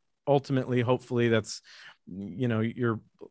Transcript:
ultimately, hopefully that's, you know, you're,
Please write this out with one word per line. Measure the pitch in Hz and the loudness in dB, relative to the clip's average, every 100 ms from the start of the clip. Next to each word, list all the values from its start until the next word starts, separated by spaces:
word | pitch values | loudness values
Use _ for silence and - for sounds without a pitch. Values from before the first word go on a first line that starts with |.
| _ _ - | _ _ 2
ultimately, | 139 139 131 - 127 | 2 2 -2 0 0
hopefully | 117 123 - 120 120 | 2 0 0 0 4
that's, | 113 110 - - - - - - | 2 0 -10 -14 -20 -20 -20 -14
you | 90 98 90 123 | -12 -10 -4 -2
know, | 110 | 0
you're, | 113 - 120 107 - - - | -2 -2 -2 -2 -6 -20 -14